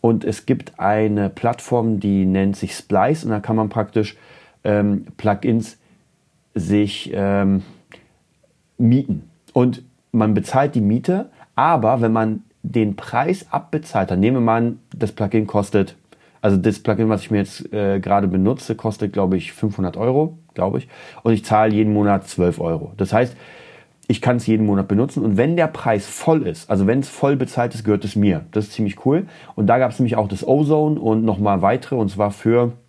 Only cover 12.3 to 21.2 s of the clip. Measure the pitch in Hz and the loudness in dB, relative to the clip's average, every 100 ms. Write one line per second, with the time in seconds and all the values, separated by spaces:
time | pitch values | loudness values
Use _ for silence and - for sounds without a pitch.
12.3 | 107 - _ - 117 107 98 - 117 139 | -4 -10 _ -4 0 0 -2 -4 -2 -2
13.3 | 190 - 143 - 156 - 107 95 92 104 | -4 -4 -8 -4 -8 -4 -4 -2 0 2
14.3 | 131 113 113 120 117 _ - 107 - 101 | 2 2 2 0 -4 _ -6 -6 -2 0
15.3 | 110 107 104 98 104 95 - _ _ _ | 0 0 -2 2 0 0 -6 _ _ _
16.3 | _ 107 98 101 101 - 101 110 104 - | _ 2 2 2 0 -2 0 2 0 0
17.3 | 104 98 - - 104 101 98 92 101 98 | -2 -2 -8 -8 -4 0 -2 0 0 2
18.3 | 92 95 131 - 107 110 104 104 101 95 | 2 0 0 -6 -4 -4 -4 -4 0 0
19.3 | 92 82 - 110 101 92 87 117 131 160 | 0 -4 -6 -6 -2 -6 -2 0 0 0
20.3 | - _ - 92 127 - - - - | -6 _ -4 -2 -2 -8 -20 -20 -4